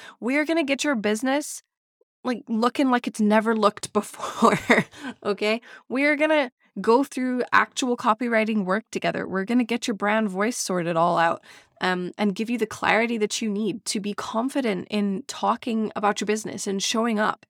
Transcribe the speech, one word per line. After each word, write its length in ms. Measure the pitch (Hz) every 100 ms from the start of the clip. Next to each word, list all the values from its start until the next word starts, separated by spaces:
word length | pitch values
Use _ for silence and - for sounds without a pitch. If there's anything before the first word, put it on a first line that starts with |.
| - -
We 160 | 220 285
are 80 |
gonna 200 | 302 330
get 200 | 277 269
your 100 | 294
business, 680 | 247 208 214 254 285 - - - _ _ _ _ _
like, 200 | - 233 -
looking 420 | 220 240 - 269
like 160 | 247 -
it's 140 | -
never 360 | 208 220 220 226
looked 360 | 208 - -
<laughs> 0 |
before, 680 | 214 - - - - - - - 233 - - 269 -
okay? 360 | 214 196 208 233 - - -
We 160 | 262
are 120 | 294 294
gonna 340 | 311 311 254 - _ -
go 220 | 190 240
through 400 | 269 - 254 254 -
actual 440 | 190 214 - 254 247
copywriting 680 | 247 214 240 220 220 214
work 200 | 185 202 -
together. 360 | - 170 170 -
We're 180 | 185
gonna 200 | 196 240
get 240 | 233 233 -
your 60 |
brand 340 | 202 202 220 214
voice 280 | 185 214 -
sorted 400 | - 180 165 165
all 220 | 175 170
out, 240 | 165 - - - - -
um, 320 | 185 180 180 -
and 160 | 208
give 160 | 190 220
you 80 | 240
the 80 | 214
clarity 520 | - 180 202 233 233
that 220 | 208 -
you 80 | 220
need 360 | 202 220 190 -
to 140 | 220
be 140 | 208
confident 720 | 202 - 220 262 285 247 185 -
in 340 | 208 202 190 -
talking 640 | - 202 233 254 220 214 -
about 240 | 202 208
your 60 | 208
business 400 | 214 - - 208
and 160 | 196
showing 360 | - 233 233 208
up, 280 | 214 - _